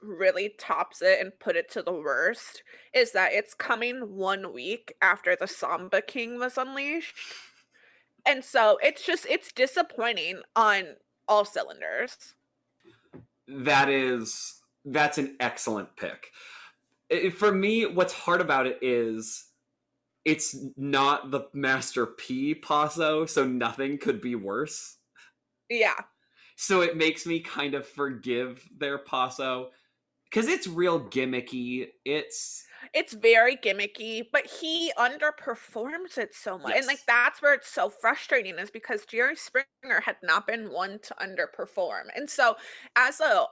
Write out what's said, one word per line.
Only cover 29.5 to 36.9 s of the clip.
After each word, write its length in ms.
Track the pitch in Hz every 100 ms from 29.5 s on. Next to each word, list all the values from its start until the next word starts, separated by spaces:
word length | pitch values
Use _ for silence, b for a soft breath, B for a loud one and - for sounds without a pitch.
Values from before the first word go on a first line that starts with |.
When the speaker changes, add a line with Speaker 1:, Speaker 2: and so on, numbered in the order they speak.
| 127 127 b b b _ _ _
Speaker 2:
'cause 180 | 220 233
it's 180 | 359 196
real 320 | 165 180 165
gimmicky. 920 | 107 131 131 127 123 127 123 127 - _ 135
It's 600 | 151 - - - - - B B
Speaker 1:
It's 200 | - -
very 420 | 220 226 226 240 262
gimmicky, 760 | 220 196 202 - 220 226 226
but 140 | 294 -
he 460 | - 320 330 330 -
underperforms 1200 | 247 294 302 302 - 226 - 226 254 330 370 -
it 160 | 214 -
so 220 | 214 190
much. 180 | 131 247
And, 100 |
like, 120 | 262